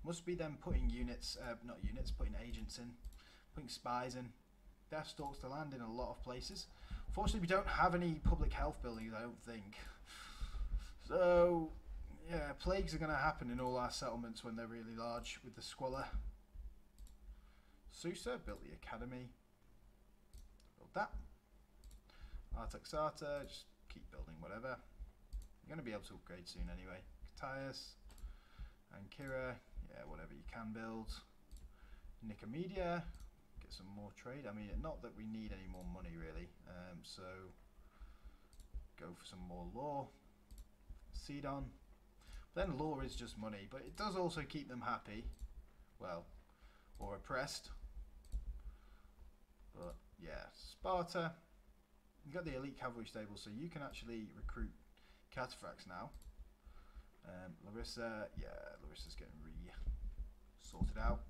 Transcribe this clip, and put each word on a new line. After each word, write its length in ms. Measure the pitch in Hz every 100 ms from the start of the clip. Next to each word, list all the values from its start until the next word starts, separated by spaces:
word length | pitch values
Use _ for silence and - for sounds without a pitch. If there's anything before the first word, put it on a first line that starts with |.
Must 220 | 151 170 -
be 100 | 175
them 220 | 160 139
putting 280 | - 131 127
units, 480 | 120 123 117 - -
uh, 180 | 123 110
not 180 | 120 104
units, 280 | - 123 -
putting 240 | - 120 104
agents 420 | 117 113 110 -
in. 160 | 120 117 - - - - -
Putting 160 | - 131
spies 460 | - 127 123 127 127
in. 160 | 123 - - - - - -
Death 180 | 156 151
stalks 320 | - 143 -
the 100 | -
land 240 | 139 151
in 80 | 135
a 100 | 117
lot 200 | 117 123
of 100 | 117
places. 460 | - 123 123 196 - - - - -
Fortunately, 300 | - 214 220
we 60 | 170
don't 200 | 190 202
have 280 | - 175 175
any 200 | 175 156
public 380 | - - 160
health 280 | - 143 151
buildings, 320 | 123 113 113
I 80 | 110
don't 200 | 120 117
think. 360 | - 113 98 - - - - - - - - - - - - -
So, 680 | - 156 180 175 175 170 160 - - - - - 165
yeah, 240 | 170 147
plagues 400 | 131 180 190 175
are 60 | 151
gonna 160 | 156 147
happen 340 | 147 151 127
in 100 | 120
all 180 | 127 127
our 140 | 123
settlements 520 | - 135 117 117 113
when 120 | 123 113
they're 120 | 117
really 280 | 117 113 113
large 440 | 117 117 117 -
with 120 | 131 107
the 60 |
squalor. 460 | - - 131 131 127 - - - - - - - - - - - - - - - - - -
Susa 460 | - 170 175 233 247 160
built 180 | 104
the 80 | 69
academy. 580 | 82 - 113 123 127 123 - - - - - - - - - - - - - - -
Build 160 | -
that. 200 | 180 214 - - - - - - - - - - - - - - 113
Artaxata, 880 | 113 - - 156 151 147 147 143 139
just 180 | - - - -
keep 200 | - -
building 240 | - - 80
whatever. 400 | 82 104 127 123 - - - - - - - -
You're 80 | -
gonna 140 | 156
be 80 | 123
able 120 | 104
to 100 | -
upgrade 340 | 90 - 90 85
soon 220 | 90 87
anyway. 340 | 90 92 92 - - - -
Caius, 560 | 139 135 135 131 - - - - - - - - - - -
Ancyra, 680 | - 101 - 139 131 127 117 - - -
yeah, 160 | - 60
whatever 280 | 78 80
you 100 | 69 78
can 240 | 117 110
build. 500 | 110 113 113 110 - - - - - - - - - - - 113
Nicomedia, 800 | 107 107 135 185 190 175 175 165 - - - - -
get 120 | -
some 160 | - 95
more 240 | 101 104
trade. 340 | - 120 139 123
I 60 |
mean, 160 | 104 104 -
not 200 | 147 117
that 140 | 120 107
we 100 | 110
need 240 | 110 107
any 160 | 98 92
more 160 | 92
money 320 | 90 90 90 82
really, 320 | 80 80 87 - -
um, 360 | 90 90 87
so 180 | - - 92 92 92 87 - - - - - - - - - - - - - -
go 160 | 80
for 120 | 87 -
some 140 | 95
more 300 | 90 87 87
law. 360 | 104 147 143 127 - - - - - - - - - -
Sidon. 580 | - - 143 143 139 131 - - - - - - - -
Then 240 | - 190 139
law 240 | 156 143
is 140 | 131 -
just 220 | 120 107
money, 300 | 110 104 98
but 120 | 135
it 160 | - -
does 180 | 208 190
also 280 | 180 165
keep 260 | 139 156 139
them 120 | 123
happy. 480 | 113 113 - 107 117 - - - - - - -
Well, 260 | 92 85 85 - - - - - - -
or 180 | 101 101
oppressed. 540 | - 131 139 - - - - - - - - - - - - - - - - - - - - - -
But, 220 | - 87 - - -
yeah, 320 | - 73 -
Sparta. 840 | - - - - 185 170 185 165 - - - - - - - - - 147
You've 80 |
got 100 | 139
the 120 | 165 131
elite 220 | 139 120
cavalry 280 | 131 120 110
stable, 320 | 117 107 101
so 120 | -
you 200 | 107 170
can 120 | 165
actually 460 | 139 - 117 117 107 69
recruit 360 | - - 110 - - - - - -
cataphracts 540 | - 123 - 90 - -
now. 240 | 90 107 - - - - - - - - - - - 85
Um, 300 | 90 92 - 98
Larissa, 640 | 110 113 - 117 110 104 -
yeah, 380 | - - - -
Larissa's 320 | - - - -
getting 180 | - -
re-sorted 1500 | - 80 - - - - - - - - - - - 85 - -
out. 260 | 113 - -